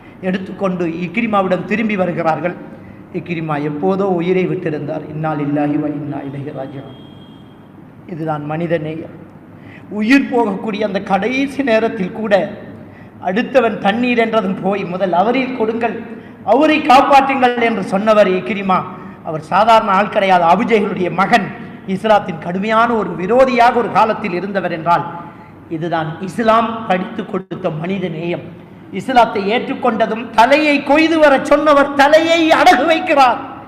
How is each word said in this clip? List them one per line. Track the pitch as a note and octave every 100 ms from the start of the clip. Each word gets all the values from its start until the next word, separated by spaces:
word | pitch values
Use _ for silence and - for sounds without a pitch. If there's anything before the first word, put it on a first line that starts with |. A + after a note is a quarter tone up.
| - -
எடுத்துக்கொண்டு | F#3 F#3+ - F#3+ F#3+ F3+ E3+
இக்ரிமாவிடம் | E3 F3+ A#3 A#3 G#3 F#3 F3+
திரும்பி | - G#3+ A3+ G3+
வருகிறார்கள். | F3+ D#3+ E3 D3+ F3 F#3 - - - - -
இக்ரிமா | F3+ D#3+ E3+ D#3 D3 D3+
எப்போதோ | D3 F#3+ F#3+ G3 E3+
உயிரை | E3+ F3+ E3+
விட்டிருந்தார். | D#3 E3 D3+ C#3+ D#3 -
"இன்னா | D#3 D#3
லில்லாஹி | D3 C#3+ D3 D3 D3
வ | D3
இன்னா | D3 C#3+ C#3
இலைஹி | C#3 C#3 C#3 C3
ராஜிஊன்." | C3+ C3+ A#2+ B2 - - - - - - - - - - -
இதுதான் | D#3+ D#3+ D3+
மனித | D3 D#3 E3+ E3
நேயம். | D#3 D#3+ - - - - - - - - -
உயிர் | G#3 G#3+ C#4 G#3+
போகக்கூடிய | B3+ G#3+ F#3 A3 G#3
அந்த | G#3+ F#3+
கடைசி | G3 F#3+ G#3+ C4 C#4 -
நேரத்தில் | C4+ A3 A3+ - F3+
கூட, | - A3 G3 D#3 - - - - - - -
அடுத்தவன் | F3+ F#3+ B3 B3+ A#3 G3+
தண்ணீர் | G3 A3+ B3 A3+
என்றதும் | A3+ A3 F#3+ F#3
போய், | F#3 G3
"முதல் | E3+ F3+ G3
அவரில் | E3+ G#3+ B3+ B3+ -
கொடுங்கள், | A3 A3+ A3+ F3 - - - -
அவரை | F#3 B3 D#4 D4+
காப்பாற்றுங்கள்" | D4 C4 - C4+ C4+ B3+ B3 A#3+
என்று | A#3 G#3
சொன்னவர் | - F#3+ G#3+ G#3 F#3
இக்ரிமா. | F#3 A3 G3+ F#3+ F3 - - - -
அவர் | F3 D#3
சாதாரண | - F3+ A3+ A3+ G#3
ஆள் | F#3+ G#3
கிடையாது. | A3 F#3+ F3+
அபுஜஹலுடைய | E3 F#3+ A#3+ A3 G3 F3 F3
மகன், | E3+ G3 A#3 E3 - - - -
இஸ்லாத்தின் | F#3 A3 G3+ F#3 D#3+
கடுமையான | E3+ F#3 A3 A3 A#3
ஒரு | A3+ F3+
விரோதியாக | E3 F3+ B3 C4 A#3+ A#3
ஒரு | A#3+ G3+
காலத்தில் | E3 G#3+ - G3+
இருந்தவர் | F3 G3 G3 F3+
என்றால், | E3+ E3 E3+ - - - - - - -
இதுதான் | E3 E3+ D#3+ D#3 D#3
இஸ்லாம் | F#3+ - A3 A3+ A#3 A3+ -
படித்து | F#3 - - F#3
கொடுத்த | F#3 - E3+ F3
மனித | D#3 F3 G3 F3+
நேயம். | D#3+ E3+ E3+ - - - - -
இஸ்லாத்தை | G3 - B3 A3+ A3 G3
ஏற்றுக்கொண்டதும் | A#3+ - C4 B3 A3+ A3 A3 B3
தலையை | - B3 D4 D4+ C#4
கொய்து | - D4+ D#4+ D#4+
வர | D4 C4+
சொன்னவர் | - D4 D4+ C#4+ C#4
தலையை | C#4+ C#4 D#4 E4 E4 D#4+
அடகு | C#4 E4+ F4 D#4+
வைக்கிறார், | D#4+ - C#4+ B3 G#3+ - -